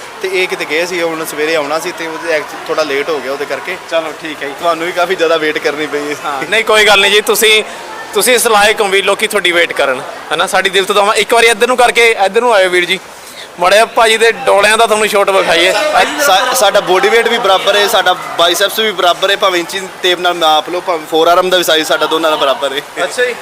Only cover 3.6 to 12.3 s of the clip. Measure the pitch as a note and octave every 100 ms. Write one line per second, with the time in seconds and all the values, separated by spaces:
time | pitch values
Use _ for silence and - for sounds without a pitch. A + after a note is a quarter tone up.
3.6 | - F3+ - E3 D#3 D3 D#3+ C#3+ C#3+ C#3
4.6 | E3+ D#3+ E3+ F3 F3 F#3 D#3+ E3 D#3 D#3
5.6 | D#3 C#3+ D3+ C#3+ D3 C#3+ E3 C#3 D#3 G#3
6.6 | A3 A3 G#3 G3+ G3+ G#3 G3+ G3+ A3 G#3+
7.6 | G#3 - - - - G#3 G3 A#3+ A#3 G#3+
8.6 | G#3 G#3+ G#3 F#3+ F#3+ G3 G#3+ G#3 F3+ E3+
9.6 | E3 D#3+ C#3 C3 - - - D#3 F#3 F#3+
10.6 | F#3+ F#3 F#3+ G#3 G3+ A3 - A#3 A#3 A3+
11.6 | A#3+ B3 A#3+ A#3 A#3 G#3+ G3